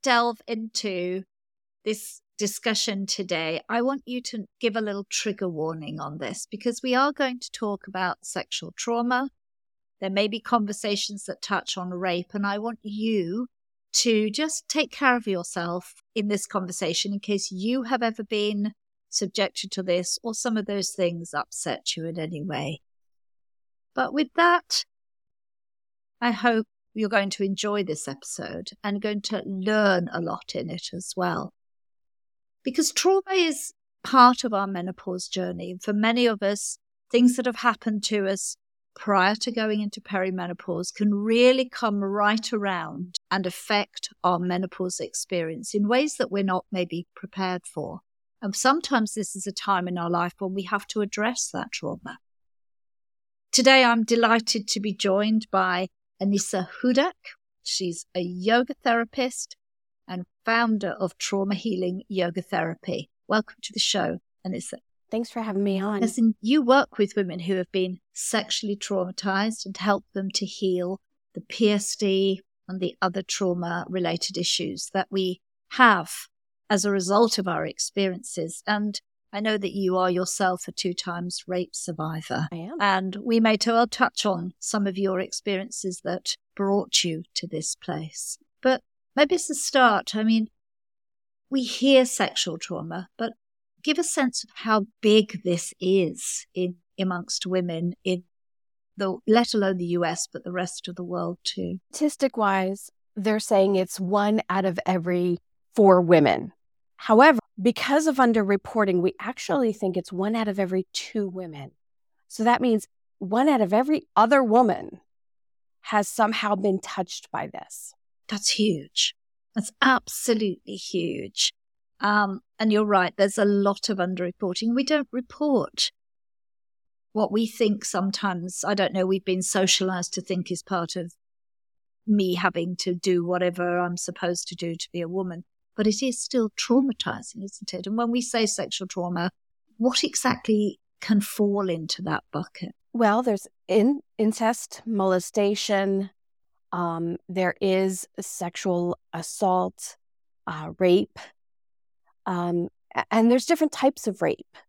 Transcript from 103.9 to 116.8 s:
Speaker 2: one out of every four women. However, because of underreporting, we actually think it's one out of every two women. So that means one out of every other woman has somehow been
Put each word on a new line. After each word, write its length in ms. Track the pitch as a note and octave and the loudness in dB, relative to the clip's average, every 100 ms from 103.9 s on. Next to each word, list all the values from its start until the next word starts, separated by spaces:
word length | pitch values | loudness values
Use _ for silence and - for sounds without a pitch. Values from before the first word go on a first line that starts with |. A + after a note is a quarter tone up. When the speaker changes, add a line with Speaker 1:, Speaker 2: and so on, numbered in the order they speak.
| - | -4
Speaker 2:
one 400 | F3+ G3+ G3+ G#3+ - | 0 2 4 2 0
out 160 | F#3 | 0
of 160 | F#3+ F3 - | 0 -2 0
every 500 | F#3 E3+ F3+ F3+ F3 _ _ _ | 0 2 0 0 -2 _ _ _
four 260 | - G3+ F3+ | 6 10 10
women. 540 | E3+ E3+ C#3+ E2 G#3+ _ _ _ _ _ | 10 8 8 4 -2 _ _ _ _ _
However, 420 | - A3 C#4+ B3+ - - | 4 10 10 8 0 0
because 480 | G3+ - - C#4+ D#4+ | 0 2 2 2 2
of 80 | C4 | 4
underreporting, 840 | B3 A3 G3 G3+ - A3+ G3+ F3+ | 6 6 4 2 0 0 2 4
we 120 | F3+ - | 2 -2
actually 520 | A3 B3+ - C#4+ A#3+ | -10 -10 -2 2 2
think 240 | G#3 F#3+ F3+ | 0 -2 -4
it's 160 | F3 | -6
one 240 | F3+ G3 A3+ | -4 -2 -2
out 100 | G#3+ | -2
of 140 | G3 | -2
every 260 | F#3 F#3 F#3 | -2 -2 -4
two 360 | - - A3 G3 | -8 -6 -6 -4
women. 440 | F#3 F3+ D3+ C3+ _ _ _ _ _ _ | -6 -12 -12 -16 _ _ _ _ _ _
So 160 | - | -2
that 160 | A3+ A#3+ | 2 4
means 260 | B3 A3 - _ _ _ | 4 2 0 _ _ _
one 300 | F#3+ A3 C#4+ | -2 2 4
out 120 | C4+ | 4
of 120 | G3 | 4
every 340 | G#3+ C4+ D4+ - | 4 2 0 0
other 280 | - A3+ C#4 | 4 6 6
woman 560 | B3 A3 G#3 - - - _ _ _ _ _ _ _ _ | 6 6 6 2 -6 -16 _ _ _ _ _ _ _ _
has 260 | - G#3+ G3+ | -2 0 0
somehow 460 | - G#3+ A3+ G#3+ | 2 0 2 0
been 260 | G3+ G3+ F#3+ | 0 2 0